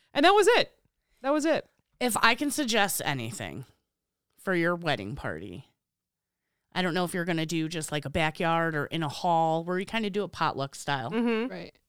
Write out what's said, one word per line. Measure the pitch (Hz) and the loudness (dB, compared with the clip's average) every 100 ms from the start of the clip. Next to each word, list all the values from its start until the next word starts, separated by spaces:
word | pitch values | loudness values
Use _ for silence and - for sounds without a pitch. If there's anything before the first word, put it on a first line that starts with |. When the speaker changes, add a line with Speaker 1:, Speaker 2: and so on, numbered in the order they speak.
| _ | _
Speaker 1:
and | - 330 | 4 6
that | |
was | 415 381 | 8 6
it. | 453 - _ _ _ _ _ | 6 2 _ _ _ _ _
That | 262 | 0
was | 302 311 | 2 2
it. | 277 - _ _ - | 0 -2 _ _ -4
Speaker 2:
If | 247 202 | -2 4
I | 226 | 4
can | 233 294 | 4 0
suggest | 294 254 220 196 - | -2 0 2 2 0
anything | - 135 113 113 95 87 - _ _ _ _ _ _ _ | -2 -4 -6 -8 -10 -10 -14 _ _ _ _ _ _ _
for | - 180 | -2 0
your | 170 175 | 2 0
wedding | 165 123 98 139 | -2 -2 -4 -8
party, | 110 78 98 95 - _ _ _ _ _ _ _ _ _ _ | -8 -8 -10 -14 -18 _ _ _ _ _ _ _ _ _ _
I | 180 | -2
don't | 180 175 | 0 0
know | |
if | 175 | 0
you're | 185 170 | -2 -2
gonna | 165 160 | -2 0
do | 170 156 | -2 -2
just, | 165 151 | -4 -4
like, | 151 143 | -6 -4
a | |
backyard | 170 156 - 165 165 165 156 | 0 0 0 0 2 2 -2
or | - | -4
in | 165 | -4
a | 151 | -4
hall | - 180 165 160 160 | -2 0 2 2 0
where | 170 180 | -2 -4
you | 196 | -4
kinda | 226 208 | -4 -2
do | 208 | -4
it | 175 | -6
potluck | - 160 - 139 | -2 -2 -2 -6
style, | - - 139 120 | -6 -4 -4 -2
Speaker 1:
Mm-hmm. | 226 233 220 254 | -2 0 0 -4
Speaker 3:
Right. | 180 175 _ | -8 -14 _